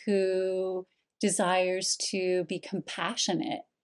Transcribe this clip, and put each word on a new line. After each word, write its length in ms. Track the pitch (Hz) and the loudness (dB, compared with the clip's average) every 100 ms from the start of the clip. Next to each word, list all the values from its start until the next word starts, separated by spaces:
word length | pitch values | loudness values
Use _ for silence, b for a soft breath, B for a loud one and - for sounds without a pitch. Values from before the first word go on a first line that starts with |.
| - | 0
who 800 | 196 190 185 190 185 185 185 185 _ _ - | 2 4 2 0 0 -2 -4 -6 _ _ -2
desires 760 | 208 180 180 185 185 185 185 - - | 0 2 2 4 2 0 -2 -2 -2
to 320 | 190 185 180 | -2 2 2
be 160 | 170 180 | 0 -6
compassionate, 1000 | - 190 - - 175 240 - 170 - 110 - _ | -6 -8 -6 -4 -4 -2 0 0 -2 -6 -8 _